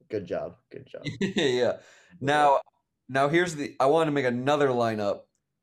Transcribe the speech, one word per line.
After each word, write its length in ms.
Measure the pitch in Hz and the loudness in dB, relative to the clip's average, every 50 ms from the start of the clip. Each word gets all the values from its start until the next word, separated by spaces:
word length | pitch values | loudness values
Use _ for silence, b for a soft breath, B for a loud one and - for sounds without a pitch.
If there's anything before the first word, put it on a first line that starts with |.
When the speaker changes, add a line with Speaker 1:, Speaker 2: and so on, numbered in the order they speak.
| _ - | _ -8
Speaker 1:
good 180 | 110 104 90 | -8 -8 -6
job, 320 | 87 92 80 76 80 87 _ _ _ | -6 -8 -8 -8 -10 -12 _ _ _
good 160 | - - - | -20 -20 -18
job. 260 | - - - - - - - | -18 -16 -12 -12 -10 -8 -6
Speaker 2:
<laughs> 0 | |
Yeah. 580 | 202 190 190 202 160 131 123 123 123 104 - B B B B B B B B - | -6 -4 -2 0 0 0 2 2 0 0 0 B B B B B B B B -6
Speaker 1:
Yeah. 0 | |
Speaker 2:
Now, 400 | 127 135 147 151 147 143 135 127 - _ _ _ _ _ _ _ _ - | -2 0 2 4 4 4 4 2 0 _ _ _ _ _ _ _ _ -4
now 200 | 131 135 139 143 | -2 0 0 2
here's 260 | 156 175 180 175 160 | 2 2 0 0 -2
the, 220 | 143 139 - - - | -6 -8 -6 -2 0
I 60 | 127 | 2
wanna 240 | 135 151 165 160 156 | 4 4 4 2 2
make 140 | 143 143 127 | 0 0 0
another 440 | 123 120 123 127 135 147 147 143 135 | 0 0 -2 0 0 2 2 2 2
lineup 540 | 123 120 117 113 110 107 104 101 - - - _ _ _ _ _ _ _ | 2 0 0 0 -2 -2 -2 -2 -4 -4 -8 _ _ _ _ _ _ _